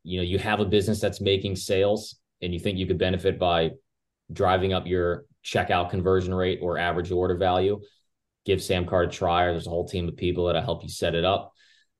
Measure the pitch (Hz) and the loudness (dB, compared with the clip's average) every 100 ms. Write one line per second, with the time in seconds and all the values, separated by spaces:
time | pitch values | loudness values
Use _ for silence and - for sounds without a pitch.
0 | 82 92 87 92 107 104 98 104 95 101 | -6 -4 0 0 0 0 2 2 2 0
1 | 101 - 98 98 98 95 - 95 101 110 | -2 0 0 0 0 -4 -2 2 2 0
2 | - - _ _ 90 85 104 92 92 85 | -4 -18 _ _ -6 -4 -2 -2 0 0
3 | 92 92 95 - 90 85 80 - _ _ | 0 0 0 0 2 2 0 -4 _ _
4 | _ _ - 85 92 92 95 92 87 90 | _ _ -10 0 2 4 2 -2 0 0
5 | 87 85 - _ - 107 92 90 - 95 | 0 -2 -8 _ -4 -2 0 0 0 0
6 | 90 95 90 92 92 - 87 80 87 82 | 2 2 2 0 0 0 -2 -2 0 -2
7 | 85 90 90 87 92 90 95 104 - _ | -2 0 0 2 2 4 2 0 -6 _
8 | _ _ _ _ - 92 - 92 87 92 | _ _ _ _ -2 0 0 0 2 2
9 | 85 - 90 87 90 85 85 85 85 92 | 0 0 0 2 2 0 -4 -4 -4 -4
10 | 85 - 87 87 87 82 82 82 82 - | -4 -2 -2 0 0 0 -2 -6 -8 -4
11 | 87 82 87 98 - _ _ _ _ _ | -2 0 2 0 -2 _ _ _ _ _